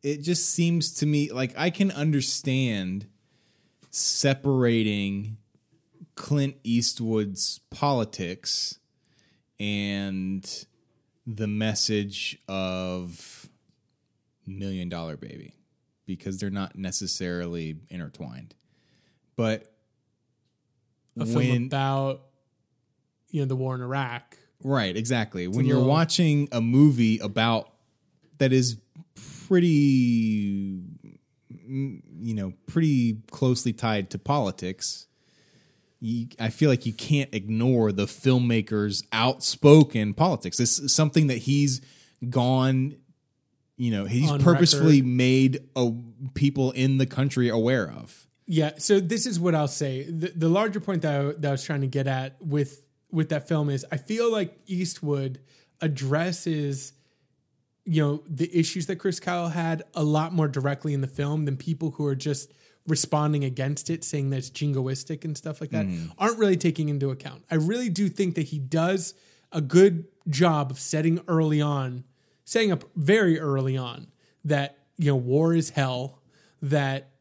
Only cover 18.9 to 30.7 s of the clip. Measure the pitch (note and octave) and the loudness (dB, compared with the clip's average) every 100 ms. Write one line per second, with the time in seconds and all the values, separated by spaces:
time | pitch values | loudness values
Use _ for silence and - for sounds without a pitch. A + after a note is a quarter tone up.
18.9 | _ _ _ _ - A2+ A2 - _ _ | _ _ _ _ -4 -2 -2 -8 _ _
19.9 | _ _ _ _ _ _ _ _ _ _ | _ _ _ _ _ _ _ _ _ _
20.9 | _ _ - A#2 A#2 C3 B2 B2+ C#3 C3+ | _ _ -8 -2 0 2 0 0 -2 0
21.9 | C3+ C3+ C3 _ _ _ _ _ _ _ | 0 -2 -6 _ _ _ _ _ _ _
22.9 | _ _ _ _ D#3 C3+ C3 C3 B2+ B2 | _ _ _ _ -4 -4 -2 -4 -6 -6
23.9 | C3+ C3 A#2+ _ - _ _ C3+ C3+ G2+ | -4 -4 -8 _ -20 _ _ 0 2 2
24.9 | F#2 A2+ B2+ G#2+ F#2 F2 G#2+ B2+ B2+ B2+ | -2 -2 0 -2 -4 -4 0 2 4 4
25.9 | D3+ D#3+ - E3 D3 C#3+ A#2+ A#2 B2+ D3 | 4 2 2 4 4 0 0 2 8 8
26.9 | B2+ A2+ A2 G#2 G2 A2+ A2+ - _ _ | 8 4 2 -2 0 2 2 -2 _ _
27.9 | _ _ _ _ _ C3+ C3 B2 A2+ _ | _ _ _ _ _ 4 4 2 -2 _
28.9 | - - - - - - F#3 F3 D3+ C#3+ | -20 -20 -20 -20 -20 2 4 6 6 6
29.9 | C3 B2 A#2 A2+ G#2+ G2+ G2 G2 | 6 4 4 2 0 -2 -4 -6